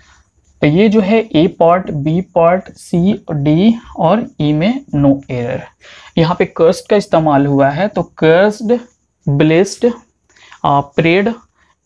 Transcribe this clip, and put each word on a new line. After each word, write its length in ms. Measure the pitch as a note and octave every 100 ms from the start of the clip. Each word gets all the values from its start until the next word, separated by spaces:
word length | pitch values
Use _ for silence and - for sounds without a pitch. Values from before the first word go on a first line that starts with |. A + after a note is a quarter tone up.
| _ _ _ _ _ _
ये 240 | D3+ D#3 A3
जो 120 | A3
है 180 | F#3+ A3+
ए 260 | A3+ D3+ D#3+
पार्ट, 440 | - E3 F3 F#3
बी 300 | D3+ C#3+ E3
पार्ट, 520 | F#3+ F3+ E3+ F#3 -
सी, 520 | - - F3+ F3+ - -
डी 420 | D3+ C#3+ D#3 G#3+ A#3 - -
और 280 | E3 G#3 A#3+ -
ई 120 | D3+
में 320 | D3+ F#3 C4 - C#3+
no 160 | C#3+
error। 480 | C#3 - B2+ A#2+ C3+ - _ - - - -
यहाँ 180 | D#3+ F3
पे 60 |
कर्स्ड 460 | - - E3+ F3+ -
का 60 | G#3+
इस्तेमाल 500 | G3 D#3+ D#3 C#3 C#3+
हुआ 220 | C#3 C#3
है, 200 | C#3+ G3+
तो 140 | -
कर्स्ड, 760 | E3+ - D#3+ E3 G#3 G#3 G#3+ A#3+ - _ _ _ -
ब्लेस्ड, 600 | C#3+ D#3 D#3+ F#3+ - A#3+ A3+ _ _ _ _ - -
आ, 160 | D3 C#3+
प्रेड, 520 | C#3 - D#3+ F3 G#3 A3 _ _ _ _